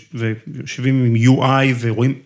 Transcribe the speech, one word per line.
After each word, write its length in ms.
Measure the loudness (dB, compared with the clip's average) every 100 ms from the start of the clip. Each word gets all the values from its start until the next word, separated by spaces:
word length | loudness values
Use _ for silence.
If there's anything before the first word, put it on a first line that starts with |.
| -10
ויושבים 920 | -8 -6 -6 -10 -14 -12 -4 -2 2
עם 120 | 2 4
יו 280 | 4 4
איי 300 | 2 2 0 -2
ורואים 340 | -4 0 -2 -2